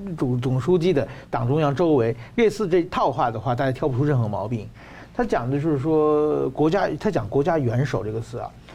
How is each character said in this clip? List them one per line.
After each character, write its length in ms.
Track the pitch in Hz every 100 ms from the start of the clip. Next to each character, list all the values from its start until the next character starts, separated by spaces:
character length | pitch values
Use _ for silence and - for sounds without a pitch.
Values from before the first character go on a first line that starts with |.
| 196 160
总， 240 | 139 123
总 200 | 127 127
书 180 | 117 180
记 140 | 170
的 140 | 147 113 - -
党 200 | 127 120
中 120 | 147
央 140 | 147
周 200 | 135 175
围， 200 | 147 113 113 - -
类 120 | 226
似 200 | 208 208
这 160 | 180
套 260 | 175 - 196
话 220 | 127 127
的 80 | 117
话， 120 | 98
大 120 | 120
家 80 | 139
挑 160 | 127 156
不 100 | 117
出 60 |
任 120 | 147 135
何 120 | 110
毛 180 | 98 101
病。 220 | 113 101 - - - -
他 120 | -
讲 260 | 233 208 120
的 100 | 143
就 80 | 156
是 120 | 143
说 680 | 147 156 151 151 151 147 135
国 200 | 131 151
家， 180 | 190 185 151
他 100 | 220
讲 180 | 170 107
国 140 | 135
家 160 | 147 165
元 260 | 123 113
首 200 | 131 104
这 80 | 101
个 80 | 110
词 180 | 113 117
啊， 100 | - - -